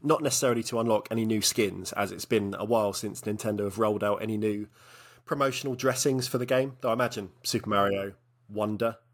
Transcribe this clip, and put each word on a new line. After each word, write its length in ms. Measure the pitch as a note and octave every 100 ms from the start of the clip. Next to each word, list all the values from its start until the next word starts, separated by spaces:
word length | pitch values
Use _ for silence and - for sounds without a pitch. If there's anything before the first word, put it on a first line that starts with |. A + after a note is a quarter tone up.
not 180 | C#3+ D#3
necessarily 400 | C#3+ - C3+ A#2 A2+
to 140 | A#2
unlock 280 | A2+ G#2+ -
any 160 | A2+ A2
new 160 | A2
skins, 500 | - - G2+ F#2 F#2
as 180 | - G2+
it's 140 | F#2+ -
been 300 | A2 G2+ G2
a 40 |
while 300 | G#2 A2+ G#2
since 280 | G2 G#2+ -
Nintendo 400 | G#2+ G#2 A2 G#2
have 160 | G2+ G2
rolled 240 | A2 G#2
out 180 | G2+ G2+
any 160 | A2 G#2+
new 300 | G#2+ G#2 G#2 _ - - - - -
promotional 480 | C#3+ C3+ B2+ C#3 B2
dressings 520 | C3 B2 D3 C3 B2
for 100 | B2
the 80 | B2
game, 320 | C3 C3+ B2+
though 80 | B2
I 40 |
imagine 360 | A#2 A#2+ A2 F#2+ -
Super 240 | - A2 G#2+
Mario 440 | G2+ G2+ G2 G2 - _ _ -
Wonder 480 | G#2 G#2 G#2 A2+ - _